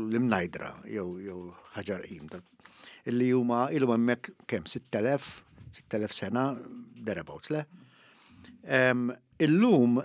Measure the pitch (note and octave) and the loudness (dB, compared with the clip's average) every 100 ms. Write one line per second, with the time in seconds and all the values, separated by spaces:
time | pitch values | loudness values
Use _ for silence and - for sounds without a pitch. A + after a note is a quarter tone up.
0 | A2 A2+ B2 G2 - - - G#2 A2 A2 | 0 0 2 2 0 -6 -10 -12 -8 -6
1 | F2+ F2+ G2 F2+ F2+ - - - G2 F#2 | -6 -8 -10 -12 -14 -18 -14 -10 -6 -6
2 | - E2 D2+ F#2 - _ - - - - | -8 -14 -14 -16 -16 _ -20 -20 -20 -12
3 | - A#2+ B2+ B2+ A#2+ A#2+ C3+ D#3 C3 A#2 | -2 2 4 4 2 0 0 2 2 4
4 | A#2+ A#2+ - - - G#2+ - A#2+ - G#2+ | 2 0 -4 -16 -6 -6 -4 -8 -4 0
5 | A2+ D3 - - - - - - - A2 | 0 0 -4 -14 -20 -20 -20 -20 -6 -4
6 | G#2+ - G2 A#2 C3+ B2 - - - - | -4 -4 -2 -2 -2 -4 -12 -18 -18 -10
7 | A2 F2+ D#2+ D2 - D3+ D3+ - - _ | -8 -6 -8 -12 -6 -6 -6 -16 -20 _
8 | _ _ _ - - - D#3+ C3 B2+ B2 | _ _ _ -20 -20 -16 0 4 4 4
9 | B2 B2 _ - D3+ E3 A#3+ E3+ A#2+ A#2+ | 0 -4 _ 0 4 6 6 6 6 4